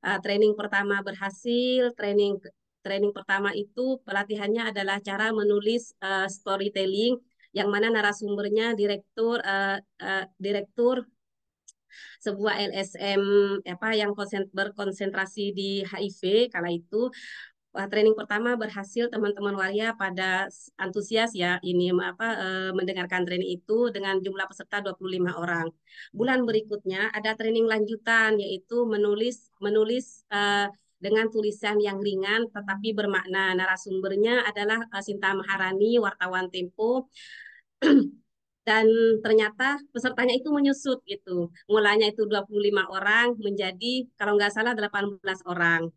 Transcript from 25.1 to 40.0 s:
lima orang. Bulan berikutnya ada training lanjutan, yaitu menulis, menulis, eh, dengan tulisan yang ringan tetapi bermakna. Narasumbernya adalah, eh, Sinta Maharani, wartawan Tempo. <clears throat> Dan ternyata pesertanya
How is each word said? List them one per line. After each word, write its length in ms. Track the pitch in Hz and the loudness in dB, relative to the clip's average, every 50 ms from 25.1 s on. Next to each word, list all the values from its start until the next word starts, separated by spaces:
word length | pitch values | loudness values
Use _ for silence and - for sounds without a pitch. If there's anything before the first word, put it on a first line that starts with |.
| 185 185 | -2 0
lima 160 | 180 180 180 | -2 -2 -2
orang. 400 | 175 170 175 175 170 165 165 - _ _ _ - - - - - | -4 -4 -2 -2 -2 -2 -4 -8 _ _ _ -20 -20 -20 -16 -4
Bulan 320 | 196 226 262 262 254 247 | -2 0 2 2 2 2
berikutnya 640 | 226 220 220 220 214 208 208 _ 185 190 190 202 220 - 214 | 2 0 0 0 -2 -8 -6 _ -4 -2 -2 -2 -2 -4 -4
ada 160 | 208 214 220 | -2 -2 -2
training 320 | 220 226 220 226 226 226 | -2 -2 0 2 2 2
lanjutan, 720 | 226 220 214 214 208 226 214 220 233 226 226 220 220 214 208 | 2 2 2 0 -2 -4 -6 _ 2 2 4 4 4 2 0
yaitu 480 | 202 196 190 190 - _ 233 240 240 | 0 -2 -6 -8 -8 _ -2 0 0
menulis, 640 | 233 214 208 208 208 208 208 226 240 240 - _ _ _ _ | 0 2 0 2 2 2 0 0 -4 -4 -6 _ _ _ _
menulis, 720 | 196 202 214 220 214 214 233 254 254 - - - _ _ | -4 0 2 2 2 2 0 -2 -4 -6 -16 -20 _ _
eh, 400 | 214 202 202 202 202 202 202 202 202 _ _ _ _ _ | -2 0 2 2 2 2 0 -2 -4 _ _ _ _ _
dengan 320 | 180 202 214 220 226 220 | -2 0 2 2 2 0
tulisan 480 | 220 220 208 208 208 - - 208 208 208 | 0 0 -2 -2 -2 -2 -4 0 0 2
yang 240 | 208 202 196 196 202 | 0 0 -2 -2 -4
ringan 480 | 208 196 190 190 196 208 226 233 220 | -2 -2 -2 0 0 0 0 0 -2
tetapi 400 | _ 208 202 196 190 202 202 220 | _ -10 -6 -4 -4 -2 -2 -4
bermakna. 640 | 220 208 208 202 196 185 190 185 185 190 190 190 185 | -2 0 0 0 0 -2 -2 -2 -2 0 0 2 2
Narasumbernya 880 | 180 185 185 185 185 - 208 190 190 190 196 196 196 208 226 240 247 226 208 | 2 2 0 0 -2 -2 -4 -4 -2 -2 0 2 2 4 4 4 2 2 0
adalah, 340 | 208 208 208 208 220 226 226 | -2 -2 0 0 0 -2 -2
eh, 200 | 226 - 196 196 | -6 -8 -8 -6
Sinta 260 | 208 202 202 202 190 | -6 -6 -2 0 0
Maharani, 640 | 196 196 196 196 196 190 190 185 185 190 202 220 233 240 | 0 0 -2 -2 -2 0 0 0 2 2 4 4 6 4
wartawan 540 | 226 196 190 _ 180 185 185 185 185 180 | 4 2 -2 _ -4 -2 -2 -2 -4 -2
Tempo. 560 | - 185 180 180 _ - 214 226 247 262 254 _ _ - - - - - - - - - _ _ _ _ | -4 -6 -6 -6 _ -2 0 0 0 0 -2 _ _ -20 -20 -20 -20 -20 -20 -20 -20 -20 _ _ _ _
<clears throat> 460 | - 320 285 269 - - - - _ _ _ _ _ _ _ _ _ - | 4 6 8 8 6 4 -4 -14 _ _ _ _ _ _ _ _ _ 2
Dan 180 | 214 220 220 220 226 226 226 226 226 220 214 | 4 6 8 8 8 8 6 6 6 4 4
ternyata 560 | 220 220 214 214 214 214 - 254 269 285 285 - - | 6 6 6 6 4 0 0 0 0 0 -2 -6 -8
pesertanya 460 | _ 240 | _ -2